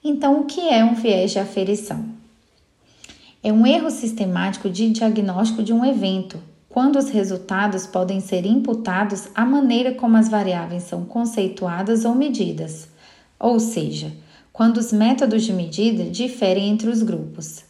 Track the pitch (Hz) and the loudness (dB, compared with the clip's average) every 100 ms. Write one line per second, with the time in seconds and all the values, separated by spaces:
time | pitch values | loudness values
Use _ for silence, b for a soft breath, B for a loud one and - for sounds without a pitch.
0 | 302 285 277 294 285 - 339 233 226 233 | -2 0 2 2 0 -2 2 4 4 2
1 | 233 190 185 196 202 - 190 208 - - | 2 2 2 -2 -4 -4 -2 -2 -4 -8
2 | - - _ _ _ _ _ _ B B | -8 -12 _ _ _ _ _ _ B B
3 | B B B B 214 214 247 320 320 - | B B B B 0 4 6 4 2 -4
4 | 233 226 190 175 190 190 202 180 226 220 | -6 -4 -2 -2 -2 -4 -6 0 0 2
5 | 226 214 196 180 220 220 208 226 254 233 | 2 2 0 0 0 0 0 2 2 2
6 | 190 190 185 165 - _ _ 247 262 277 | 0 -2 -4 -14 -18 _ _ 2 4 4
7 | 269 214 190 185 - 190 208 190 - 185 | 2 0 -2 -4 -4 -2 0 -2 -4 -2
8 | 185 196 190 185 190 254 - 226 - 185 | -2 -2 -2 -2 2 2 2 -2 -2 -2
9 | 208 196 - - 247 285 262 233 247 247 | -2 -4 -6 -2 2 4 4 2 0 -2
10 | 240 220 220 214 190 175 170 175 175 175 | 4 4 4 2 0 -2 -4 -8 -8 -8
11 | 175 233 233 214 190 - 180 170 196 226 | -6 -4 -4 -2 -4 -2 -6 -4 0 2
12 | 226 247 294 226 175 160 160 - - b | 2 2 0 0 -2 -4 -8 -12 -18 b
13 | b b b _ 233 226 220 - 151 151 | b b b _ 2 2 0 -2 -4 -6
14 | 151 - B B B - 226 220 226 214 | -10 -12 B B B 0 2 2 0 2
15 | 226 262 254 220 214 185 165 185 226 196 | 2 2 2 2 0 -2 -4 0 0 0
16 | 170 175 247 - 190 190 202 214 220 233 | -4 -4 -6 -2 0 2 0 0 0 0
17 | 208 170 156 - 156 - | -2 -4 -8 -14 -16 -16